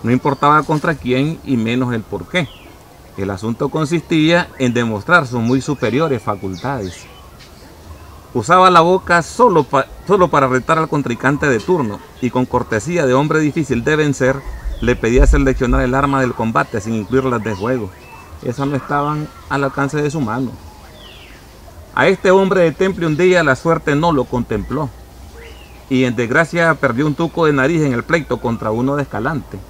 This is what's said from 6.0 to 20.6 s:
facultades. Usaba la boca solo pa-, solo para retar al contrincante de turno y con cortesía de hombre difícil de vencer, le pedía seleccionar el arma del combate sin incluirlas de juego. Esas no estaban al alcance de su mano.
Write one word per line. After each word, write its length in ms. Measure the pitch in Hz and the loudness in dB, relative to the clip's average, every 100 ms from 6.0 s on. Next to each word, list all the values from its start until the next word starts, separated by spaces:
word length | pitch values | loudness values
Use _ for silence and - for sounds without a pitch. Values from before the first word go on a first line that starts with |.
| 160 123 | 0 -2
facultades. 800 | - 98 98 92 123 135 95 - - - - - - - - - - - - - - | -4 -6 -6 -8 -8 -6 -8 -12 -20 -20 -20 -20 -20 -20 -20 -20 -20 -20 -20 -20 -6
Usaba 380 | 123 110 185 185 | -6 2 4 6
la 100 | 175 | 6
boca 400 | 165 185 - 175 | 4 2 2 0
solo 420 | 156 - 240 170 | 0 2 4 4
pa-, 220 | 135 135 - - - | 2 -2 -2 -10 0
solo 220 | 196 175 | 2 4
para 180 | 151 135 | 2 2
retar 320 | 127 120 160 | 0 0 0
al 80 | 156 | 0
contrincante 600 | 151 131 117 131 143 151 | -2 -4 -2 0 0 0
de 120 | 117 | 0
turno 400 | - 180 113 101 - - | 0 -2 -2 -6 -16 -6
y 100 | 123 | -4
con 140 | 127 127 | -2 -2
cortesía 600 | 123 - 110 135 175 139 | -2 -2 -4 -2 0 2
de 80 | |
hombre 280 | 131 151 156 | 2 2 0
difícil 420 | 151 170 143 120 | 0 -2 -2 -2
de 140 | 117 151 | 0 0
vencer, 400 | 151 131 127 135 - - - - | 0 2 0 0 -6 -8 -8 -2
le 160 | 117 120 | 0 0
pedía 320 | 113 123 143 | 2 4 6
seleccionar 540 | 143 135 127 123 131 | 6 2 0 0 0
el 120 | 131 | 0
arma 280 | 131 139 139 | 0 0 0
del 120 | 123 | 0
combate 480 | - 113 113 - 110 | -2 -2 -2 -2 -6
sin 140 | 104 113 | -4 -6
incluirlas 480 | 101 127 131 120 | 0 0 0 -2
de 100 | 107 | -4
juego. 380 | 95 110 127 98 - - - - - | -4 -4 -4 -6 -12 -20 -20 -20 -10
Esas 260 | 127 120 139 | -8 -4 -4
no 100 | 139 | -4
estaban 500 | - 147 147 151 156 - - | -4 -4 -2 -4 -8 -14 -6
al 160 | 139 139 | -4 -2
alcance 360 | 139 139 147 | -2 -4 -2
de 80 | 147 | -2
su 120 | 160 | -2
mano. 300 | 117 120 127 - | -4 -4 -6 -8